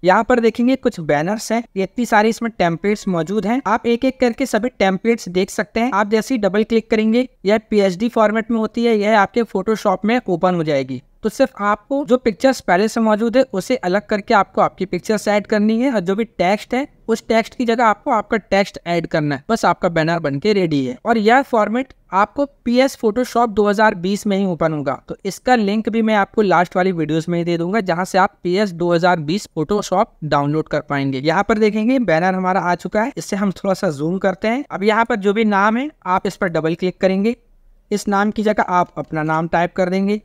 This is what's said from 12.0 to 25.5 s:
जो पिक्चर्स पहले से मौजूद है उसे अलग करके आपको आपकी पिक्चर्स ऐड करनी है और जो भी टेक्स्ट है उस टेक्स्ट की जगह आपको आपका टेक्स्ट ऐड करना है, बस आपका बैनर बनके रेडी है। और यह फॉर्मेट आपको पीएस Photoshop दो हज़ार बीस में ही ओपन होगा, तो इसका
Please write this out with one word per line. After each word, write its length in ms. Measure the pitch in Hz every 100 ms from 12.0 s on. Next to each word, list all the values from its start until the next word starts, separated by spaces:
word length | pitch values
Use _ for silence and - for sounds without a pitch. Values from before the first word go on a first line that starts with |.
जो 120 | 285 247
पिक्चर्स 420 | - 190 262 262
पहले 260 | - 180 214
से 120 | 233
मौजूद 360 | 220 214 233 226
है 60 | 262
उसे 240 | 190 - 247
अलग 280 | 180 190 -
करके 280 | 214 196
आपको 260 | 220 190 -
आपकी 260 | 175 - 190
पिक्चर्स 400 | 180 - 214 -
ऐड 180 | 208 202
करनी 320 | 214 208 220
है 120 | 262
और 80 | 226
जो 140 | 175 196
भी 80 |
टेक्स्ट 500 | 226 _ 175 208 -
है 120 | 247 294 _ -
उस 140 | 220 -
टेक्स्ट 260 | 226 226
की 100 | -
जगह 200 | 233 226
आपको 260 | 233 208 -
आपका 260 | 233 202 226
टेक्स्ट 400 | - 196 196 - -
ऐड 200 | 175 160
करना 280 | 170 147
है, 100 | 139 -
बस 140 | 170
आपका 240 | 196 175 190
बैनर 300 | 170 160 170
बनके 340 | 156 139 214
रेडी 320 | 202 180 147 127
है। 100 | 123
और 140 | 208 226
यह 240 | 208 247
फॉर्मेट 500 | 262 233 208 226 269 - _
आपको 300 | 185 208 - 285 _
पीएस 320 | - 240 269 -
Photoshop 520 | 226 208 247 233 240
दो 180 | 202 208
हज़ार 260 | 202 220 208
बीस 300 | 175 202 214
में 100 | 196
ही 80 | 196
ओपन 260 | 160 165
होगा, 260 | 156 139 131 -
तो 80 | -
इसका 300 | 196 - -